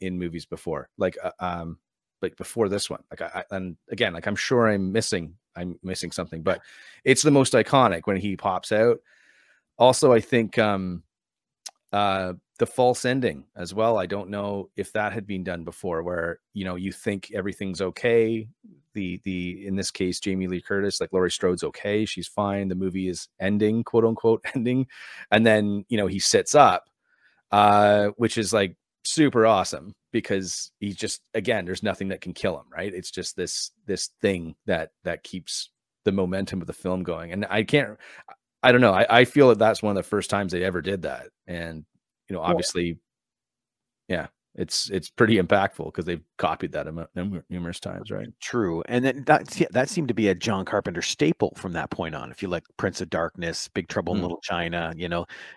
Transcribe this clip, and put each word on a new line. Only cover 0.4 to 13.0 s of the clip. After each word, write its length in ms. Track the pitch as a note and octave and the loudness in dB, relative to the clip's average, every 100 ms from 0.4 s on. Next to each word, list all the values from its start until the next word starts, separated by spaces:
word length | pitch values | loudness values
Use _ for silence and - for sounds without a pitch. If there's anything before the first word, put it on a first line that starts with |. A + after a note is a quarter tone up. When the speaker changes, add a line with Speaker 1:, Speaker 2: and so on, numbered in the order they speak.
Speaker 1:
before, 460 | - E2 - D2+ C#2 - | -10 -10 -6 -8 -8 -2
like, 180 | F#2+ - | -2 -2
uh, 80 | F2+ - | -10 -6
um, 400 | F2+ F2 E2 D#2+ _ _ _ - | -6 -6 -8 -12 _ _ _ -8
like, 160 | F#2 - | -8 -8
before 320 | - A#2+ G#2 | -10 -2 0
this 220 | G2 - | 0 -6
one, 140 | - - | -10 -14
like, 120 | - | -12
I, 220 | E2+ F#2+ - | -10 -10 -8
I, 60 | G2 | -8
and 200 | F#2 E2 - | -8 -12 -12
again, 220 | G#2 A2 | -2 -2
like, 140 | E2+ F#2+ | -2 -6
I'm 100 | G2+ | -4
sure 320 | - B2+ A2+ | 0 2 4
I'm 220 | G2+ F#2+ | 2 0
missing, 420 | G#2 - F#2+ E2 F2 _ | -2 -2 -4 -6 -14 _
I'm 240 | - F2+ E2+ | -12 -10 -10
missing 260 | F#2 F#2 E2+ | -10 -8 -8
something, 320 | - F2 E2 | -8 -10 -6
but 180 | E2 F2 - - - - | -2 -2 -4 -20 -20 -4
it's 180 | - C3+ | 2 4
the 80 | D3+ | 6
most 220 | C#3 C3 | 6 6
iconic 500 | B2 A2 C#3 A#2+ F2 | 4 4 4 4 2
when 120 | F#2+ F#2+ | -2 -2
he 200 | G2+ F#2 | -2 -4
pops 360 | G2+ F#2 - | -2 -2 0
out. 260 | G#2+ A#2 A2+ _ _ _ _ _ _ _ - | 2 4 2 _ _ _ _ _ _ _ 4
Also, 340 | B2 B2+ C#3+ | 6 6 6
I 80 | A#2 | 6
think, 380 | - B2 G#2+ - | 6 0 0 2
um, 460 | G#2+ G2+ F#2 F2 - _ _ _ _ _ - _ - | 2 2 -4 -8 -12 _ _ _ _ _ -20 _ -6
uh, 420 | G2+ G2+ F#2+ F#2 F2+ _ - | 0 0 0 -4 -8 _ -2
the 80 | A2+ | -2
false 380 | - B2+ B2 | 2 2 2